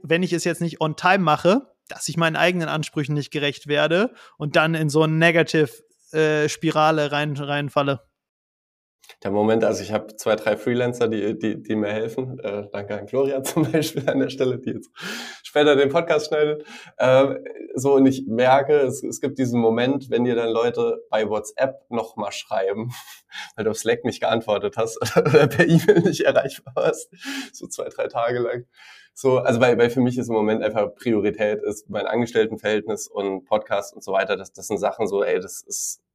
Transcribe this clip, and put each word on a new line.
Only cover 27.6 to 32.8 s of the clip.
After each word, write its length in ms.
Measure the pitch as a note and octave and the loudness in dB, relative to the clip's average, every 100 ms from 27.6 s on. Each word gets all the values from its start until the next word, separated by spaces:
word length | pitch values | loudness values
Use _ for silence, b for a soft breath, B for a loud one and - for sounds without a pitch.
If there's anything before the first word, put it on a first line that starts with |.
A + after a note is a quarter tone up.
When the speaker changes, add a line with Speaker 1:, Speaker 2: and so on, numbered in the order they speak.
| - | -14
Speaker 2:
zwei, 220 | - A2 | -10 -8
drei 180 | - - | -6 -6
Tage 320 | B2 A#2 B2 | -2 -2 0
lang. 280 | A#2+ B2 - b b b b - | -2 -4 -10 b b b b -4
So, 240 | C3+ B2+ | 2 2
also 200 | A2 A#2 | 2 4
weil, 180 | B2 A#2 | 4 4
weil 120 | A#2+ | 2
für 120 | C3 | 2
mich 160 | B2 B2 | 0 0
ist 120 | A2+ | -2
im 60 | A2 | 0
Moment 280 | G#2+ A2 | 0 0
einfach 320 | G#2+ A2 G2+ - | 0 0 -2 -4
Priorität 640 | B2 G#2+ G2+ G#2 G#2 G#2 | -2 0 0 0 -2 -2
ist 260 | G#2 G2+ - | -4 -8 -8
mein 160 | G#2 G2 | -6 -2
Angestelltenverhältnis 1040 | A#2 A#2 A2+ A2 A2 G#2+ G#2+ | -2 0 0 0 -2 -2 -2